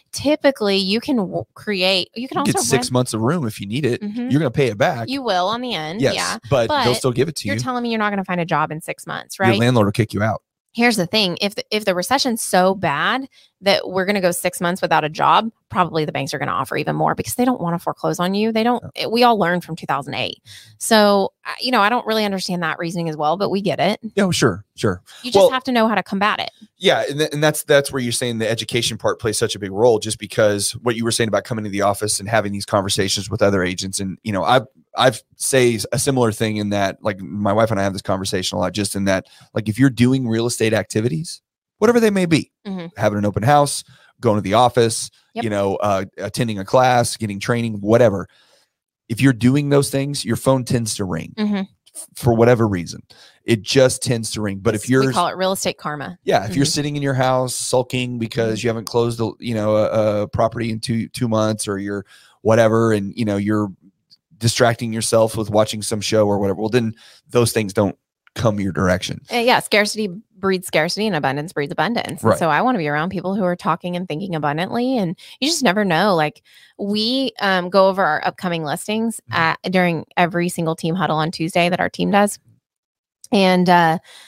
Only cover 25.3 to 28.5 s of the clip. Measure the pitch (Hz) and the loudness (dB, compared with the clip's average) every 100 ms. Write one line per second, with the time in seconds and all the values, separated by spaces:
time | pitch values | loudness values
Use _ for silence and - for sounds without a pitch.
25.3 | 240 269 262 262 240 220 202 - 196 208 | 6 6 4 0 2 2 0 -2 -2 0
26.3 | - - _ - - 180 127 113 143 151 | -2 -6 _ -20 0 2 2 0 -2 -2
27.3 | 147 151 147 - 143 143 139 120 117 123 | 2 2 2 4 4 4 -2 -4 -2 -4
28.3 | 113 110 | -2 -2